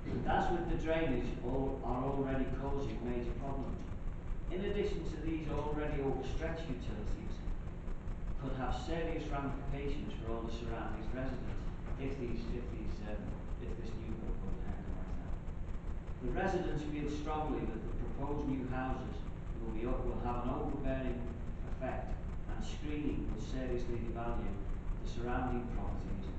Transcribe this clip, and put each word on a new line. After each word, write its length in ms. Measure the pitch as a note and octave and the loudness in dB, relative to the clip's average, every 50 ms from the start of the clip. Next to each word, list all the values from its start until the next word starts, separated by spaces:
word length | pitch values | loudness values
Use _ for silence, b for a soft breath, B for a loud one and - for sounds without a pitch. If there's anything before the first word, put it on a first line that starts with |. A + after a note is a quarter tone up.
| - | -2
and 240 | - - - - D#3+ | 0 0 0 2 4
as 220 | D#3+ D#3+ D#3 - | 4 4 4 4
with 160 | F3 E3 E3+ F3 | 2 2 2 2
the 80 | E3 D#3 D#3 | 2 2 2
drainage, 480 | D#3+ D#3+ E3 D#3+ C#3 B2 A#2+ - - - - - | 2 2 4 4 4 2 2 2 0 -2 -2 -2
all, 340 | B2 C3+ C#3 C#3 C3+ C3+ - - | 0 2 2 2 0 0 -2 0
are 200 | C#3 C3 C3 C3+ | 0 0 0 0
already 400 | C#3 C#3 C#3 C3+ C3+ C3+ B2+ B2+ B2+ - - | 0 2 2 2 2 2 2 2 2 0 0
causing 380 | C#3 C#3 C#3 C#3 C3+ A2+ A2+ A#2 A#2+ A#2+ | 0 0 0 0 0 0 -2 -2 -2 0
major 240 | A#2+ A#2+ A#2+ - - - | 0 0 0 0 0 0
problems. 400 | - - - - - - - - - - - - - - - - - - - - - - | -2 -2 -2 -2 -2 -2 -2 -4 -4 -4 -4 -2 -2 -2 -2 -2 -2 -2 -2 0 0 0
In 80 | F3 F#3 G3+ | 0 0 0
addition 340 | G3 G3 G3+ F#3+ - E3 E3 D#3 D#3+ | 2 2 2 2 2 2 0 0 -2
to 80 | D#3 D3 D3+ | -2 0 0
these 240 | E3 E3 D#3 D3+ C#3+ | 0 0 0 0 0
already 540 | C#3 C#3+ D3 D3 D3 D3 D3 C#3+ C#3+ C#3+ | 0 0 0 0 0 2 2 2 2 2
overstretched 680 | C#3 C3+ B2+ - A#2+ A#2+ - - E3 D#3+ D#3+ D#3+ D#3+ - | 2 2 0 0 0 0 0 0 0 0 0 -2 -2 -2
utilities, 640 | - - - - - G2+ G3+ G2+ - - - - - - - - - - - - - - - - - - - - - - - - - - C3+ | -2 -2 -2 -2 -2 0 0 0 0 0 0 -2 -2 -2 0 0 0 0 -2 -4 -4 -4 -2 -2 -2 -2 -2 -2 -2 0 0 0 0 0 0
will 120 | C3 B2+ B2+ | 0 0 0
have 160 | B2+ B2 B2 | 2 0 0
serious 480 | - - - - B3 D#3+ D#3 E3 C#3+ C#3+ - | 0 0 0 0 0 2 0 0 0 0 0
ramifications 800 | - - C#3 C3 A#2+ - - - C3+ - C#3+ C#3 - - G#2 G#2 - - | 0 0 0 0 -2 0 0 0 0 0 2 0 0 0 0 -2 -2 -2
for 160 | - A#2 A#2 | -2 -2 0
all 80 | A2+ A2+ | 0 0
the 80 | A#2 | -2
surrounding 560 | A#2 - A#2 A2+ A#2 A2+ A2 A2 G#2+ - - - B2 | -2 -2 0 -2 -2 0 0 -2 -2 0 0 0 0
residents 480 | B2+ C3+ B2+ - - - - - - - - - - - - - | 2 0 0 0 0 0 0 0 0 0 -2 -2 -2 -2 -2 -2
if 160 | - C3+ C3+ C#3 C3+ | 0 0 0 0 0
these, 240 | A#2+ A2+ A2+ A#2 - - | 0 0 0 0 0 0
if 120 | - - - - - | 0 0 0 -2 -2
these, 200 | - - - - - - - | -2 0 0 0 0 -2 -2
um, 80 | G#3 - - - - - - - - - A2+ | -2 -2 -2 -2 -2 -2 -2 -2 -2 -2 -2
if 80 | A2 - - | -2 -2 -2
this 80 | - - - | -2 -2 -2
new 160 | - - - - - | -2 -2 -2 -2 -2
build 160 | - - - - - | 0 0 0 0 0
goes 160 | - - - - - | 0 0 0 0 0
ahead 160 | - - - | 0 -2 -2
and 80 | - - - | -2 -2 -2
like 140 | - - - - - | 0 -2 -2 -2 0
that. 80 | - - - - - - - - - - - - - - - - - - - | -2 -2 -2 -2 -4 -4 -2 -2 -2 -2 -2 0 -2 -2 -2 -2 -4 -4 -2
The 100 | - B2 C3 | 0 2 2
residents 480 | B2+ - - - - - - - D3 - - | 4 4 4 4 4 2 2 0 0 0 0
feel 160 | D3 D3 D3 - | 0 0 0 0
strongly 560 | - - - D#3 D#3 D#3 D#3 - - - - | 0 0 0 0 0 2 2 2 2 2 0
that 160 | - - - | 0 -2 -2
the 140 | - - - - - | -2 -2 0 0 0
proposed 400 | - - - C#3+ D3 C#3+ C#3+ D3 | 0 0 0 0 0 0 0 2
new 240 | C3+ C3 C3 B2+ B2+ | 2 2 0 0 0
houses 480 | B2+ C3 C3 C3 - - - - - - - - - - - - - - - | 0 0 0 0 0 0 -2 -4 -4 -2 -2 -4 -4 -4 -4 -4 -2 -2 -2
will 80 | A2 | 0
be 160 | A2 A2 A#2 B2 | 0 0 2 2
up, 160 | A2+ - - | 2 2 2
will 160 | - A2+ - - D#3 | 0 0 2 2 2
have 160 | - - - | 2 2 2
an 60 | - | 2
overbearing 720 | - D3+ D3+ D3+ - - C3 C3 C3 C3 B2+ B2+ B2 A#2+ A#2 A#2 - - - - - - - - | 0 2 0 0 0 2 2 2 2 2 2 0 0 0 0 -2 -2 -2 -2 -2 -2 -2 -2 -2
effect, 400 | - - - - - - - - - - - - - - - - | -2 -2 0 0 0 0 0 0 0 0 0 -2 -2 -2 0 0
and 80 | A2+ - | 0 0
screening 640 | - - - - - D3+ D3+ D3 C#3 B2 - - - - | 0 0 -2 -2 0 0 0 2 2 2 2 2 0 0
will 80 | - - | -2 -2
seriously 640 | - - C3 C3 C3 B2+ A#2+ B2 - - A#2 A2 G#2+ G#2+ | -2 -2 -2 -2 0 0 0 0 2 0 0 0 0 -2
devalue 400 | - G2+ G#2 G#2 - G#2 - G2+ | -2 0 0 0 0 2 2 0
the 560 | G2+ - - - - - - - - - - - | 0 0 0 0 0 0 0 0 0 0 0 0
surrounding 560 | - A#2 A#2 A#2+ A#2 B2+ B2+ B2 A#2+ A#2+ A#2+ A#2+ | 0 0 0 2 2 2 2 2 2 0 0 0
properties 560 | - - - - - - - - G2 G2 G2+ - - | 0 0 0 0 0 0 0 0 -2 -2 -2 -2 -2